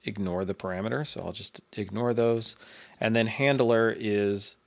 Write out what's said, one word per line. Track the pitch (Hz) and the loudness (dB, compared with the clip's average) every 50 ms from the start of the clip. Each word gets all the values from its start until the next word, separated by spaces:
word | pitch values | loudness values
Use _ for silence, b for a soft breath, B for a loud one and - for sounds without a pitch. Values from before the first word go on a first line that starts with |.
| _ | _
ignore | - 104 101 101 92 87 90 98 | -8 -6 -4 -4 -2 -2 -2 -4
the | 92 98 | -4 -6
parameter. | - - 95 92 92 98 110 120 135 151 | -6 -6 -6 -6 -4 -4 -4 -4 -4 -4
So | - - - | -6 -6 -6
I'll | 90 87 | -8 -8
just | - - - - _ - _ _ - | -10 -10 -12 -12 _ -16 _ _ -10
ignore | - 104 92 98 110 120 120 117 | -8 -8 -6 -4 -2 -2 0 2
those. | 113 117 117 117 117 113 - - B B B B B B B B B | 4 4 4 2 2 0 -4 -8 B B B B B B B B B
And | - 113 113 | 0 2 4
then | 117 113 | 2 2
handler | 110 110 - 139 139 139 131 127 113 117 113 113 113 113 | 2 0 0 2 2 4 4 4 4 6 6 4 4 2
is | - - 107 104 104 104 101 101 101 101 - - _ _ | 0 -2 0 2 2 2 2 0 0 -2 -6 -8 _ _